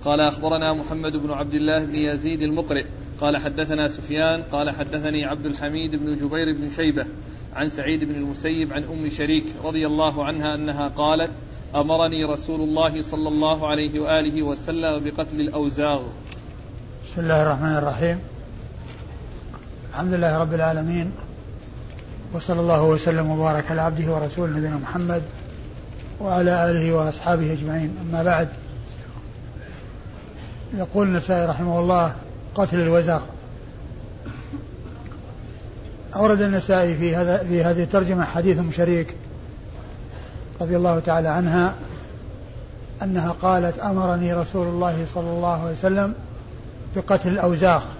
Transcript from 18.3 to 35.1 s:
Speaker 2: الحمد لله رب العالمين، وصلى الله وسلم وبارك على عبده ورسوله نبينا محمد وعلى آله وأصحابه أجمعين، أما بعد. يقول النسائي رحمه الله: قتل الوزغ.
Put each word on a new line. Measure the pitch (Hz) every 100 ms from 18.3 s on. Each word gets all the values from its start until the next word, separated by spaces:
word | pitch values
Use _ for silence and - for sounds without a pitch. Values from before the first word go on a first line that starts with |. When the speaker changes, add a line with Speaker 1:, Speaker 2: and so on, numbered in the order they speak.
| - - - - - - - - - - - - - - - -
Speaker 2:
الحمد | 131 180
لله | 180 170 156
رب | 160
العالمين، | 165 160 160 160 170 170 196 - - - - - - - - - - -
وصلى | 170 170 170
الله | 170 160
وسلم | 160 156 156 160 156
وبارك | 156 156 151 151
على | 160
عبده | 160 156 160
ورسوله | 160 147 175 175 151
نبينا | 156 151
محمد | 131 175 175 170 156 - - - - - - - - -
وعلى | 202 180 180 175 170
آله | 170 165
وأصحابه | 165 156 151 - 170 156
أجمعين، | 156 151 160 156 185
أما | 175 165
بعد. | 170 165 160 - - - - - - - - - - - - - - - - - - - - - - 208
يقول | 180 202 196
النسائي | 175 - 180 170
رحمه | 139 175 170
الله: | 175 180 165 - - - -
قتل | - 196 175
الوزغ. | 165 170 165 160 - - - - - - - - - - - - - 285 - - - - -